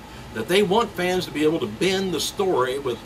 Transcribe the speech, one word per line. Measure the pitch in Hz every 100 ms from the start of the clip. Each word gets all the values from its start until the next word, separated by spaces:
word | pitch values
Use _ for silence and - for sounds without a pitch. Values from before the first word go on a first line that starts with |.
| - - - 110
that | 139
they | 190
want | 196 208 226
fans | - 180 185 -
to |
be | 147
able | 151 160
to | 113
bend | 110 175 190 190
the | 156
story | - - 190 131 127 139
with | 123 113